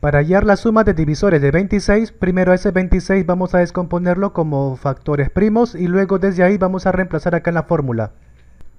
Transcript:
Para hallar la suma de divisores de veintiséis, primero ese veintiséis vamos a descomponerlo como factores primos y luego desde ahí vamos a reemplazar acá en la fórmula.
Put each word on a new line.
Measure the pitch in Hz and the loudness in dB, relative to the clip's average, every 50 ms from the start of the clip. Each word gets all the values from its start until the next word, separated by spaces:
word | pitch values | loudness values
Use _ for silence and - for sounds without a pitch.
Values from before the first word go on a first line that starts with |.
| - | -2
Para | 147 143 143 | 0 0 0
hallar | 147 156 185 196 208 | 2 2 2 2 4
la | 214 202 | 2 2
suma | 196 - 226 220 226 226 | 2 2 0 2 2 2
de | 196 196 | 2 2
divisores | 156 156 147 151 143 - 202 180 151 139 | 0 0 -2 -2 0 0 2 2 4 2
de | 139 | 2
veintiséis, | 139 165 196 190 - 202 190 - 202 214 226 214 - | 2 0 0 0 -2 -2 2 2 2 2 2 -2 -6
primero | - - 185 180 185 185 185 180 | -4 -4 -2 0 0 2 2 2
ese | 185 - 208 | 2 2 -2
veintiséis | 180 185 185 180 - 185 - - 190 190 185 | -2 0 0 0 0 0 0 0 0 0 2
vamos | 165 180 180 180 180 - | 0 -2 -2 -2 0 0
a | 180 | 0
descomponerlo | 175 175 - 180 180 156 - 175 180 180 180 185 202 202 - | 0 0 -2 -6 -6 -4 -4 -4 -2 -2 -2 0 -2 -4 -2
como | - 170 160 147 139 139 139 131 | -4 -4 -2 -2 -2 -2 -2 -4
factores | 127 - 143 135 - - - 151 143 143 135 | -4 -4 -6 -6 -4 -4 -4 -2 -2 -2 -2
primos | - 185 196 214 214 220 240 233 - | 0 0 2 2 2 2 0 0 -2
y | 160 180 175 | -4 -4 0
luego | 175 190 196 180 196 190 | 0 0 0 0 0 0
desde | 175 196 190 170 180 | 0 0 0 2 2
ahí | 180 202 202 | 2 2 2
vamos | 190 185 190 190 - | 0 -2 -2 -2 -2
a | 190 185 | -2 0
reemplazar | 180 185 175 - 156 - 180 170 | 0 -2 -2 -4 -4 -2 -2 -2
acá | 170 165 - | -2 -2 -2
en | 170 | -2
la | 170 156 | -2 -2
fórmula. | - 170 160 143 131 120 113 110 104 - - - - - - - - - - - - - | -2 -2 -2 -2 -2 -4 -4 -4 -6 -8 -16 -20 -20 -20 -20 -20 -20 -20 -20 -20 -20 -20